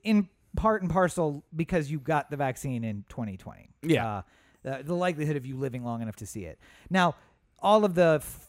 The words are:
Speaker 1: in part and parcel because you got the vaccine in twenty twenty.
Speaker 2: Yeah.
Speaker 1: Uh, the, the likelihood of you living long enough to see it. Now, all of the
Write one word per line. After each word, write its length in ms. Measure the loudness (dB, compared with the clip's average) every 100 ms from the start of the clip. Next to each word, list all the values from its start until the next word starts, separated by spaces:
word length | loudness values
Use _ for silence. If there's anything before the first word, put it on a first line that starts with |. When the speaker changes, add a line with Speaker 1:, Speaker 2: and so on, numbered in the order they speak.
Speaker 1:
in 240 | 2 2 2 _ _ 0
part 260 | 2 2
and 80 | 0
parcel 540 | 2 2 2 -2 -2 -10
because 380 | -6 0 0 0
you 80 | -4
got 320 | 0 0 0
the 60 | -2
vaccine 460 | -2 -2 -4 -4
in 200 | -4 -6 -10
twenty 280 | -10 -8 -10
twenty. 320 | -14 -18 -20 _
Speaker 2:
Yeah. 240 | 0 2 2
Speaker 1:
Uh, 140 | -4 -8 _ _ _
the, 200 | -10 -8 -6
the 80 | -2
likelihood 400 | -2 -2 -2 -4
of 100 | -6
you 120 | -6
living 260 | -6 -6
long 180 | -6 -6
enough 140 | -6 -8
to 100 | -12
see 200 | -10 -12
it. 120 | -14 -20 -20 -2
Now, 240 | 2 2 0 _ _ _ -4
all 240 | 4 4 4
of 80 |
the 280 | 4 6 6 0 -16